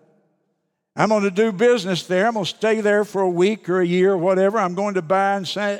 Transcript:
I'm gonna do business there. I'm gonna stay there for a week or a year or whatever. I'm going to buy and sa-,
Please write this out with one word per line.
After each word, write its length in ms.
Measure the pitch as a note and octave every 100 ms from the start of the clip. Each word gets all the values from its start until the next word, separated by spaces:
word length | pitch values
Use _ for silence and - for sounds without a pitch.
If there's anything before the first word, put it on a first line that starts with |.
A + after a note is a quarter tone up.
| _ _ _ _ _ _ _ _ _ -
I'm 140 | F#3+
gonna 200 | G#3+ G3+
do 220 | F#3 A3+
business 500 | F3+ A#3+ A#3+ F#3 F3
there. 240 | - F3+ A3
I'm 80 |
gonna 100 | A3
stay 360 | F3+ - A3 A3
there 240 | G#3 G#3
for 180 | G#3 F#3+
a 80 | F#3+
week 380 | F3 F#3+ G#3+ -
or 120 | F#3
a 60 | F3
year 260 | F3+ F#3
or 60 | F#3+
whatever. 400 | F3 F#3 G3 A3
I'm 160 | F#3
going 200 | F3+ G#3
to 80 | F#3+
buy 340 | D#3 F#3+ G3 G3+
and 100 | E3+
sa-, 320 | F#3+ G#3 G3+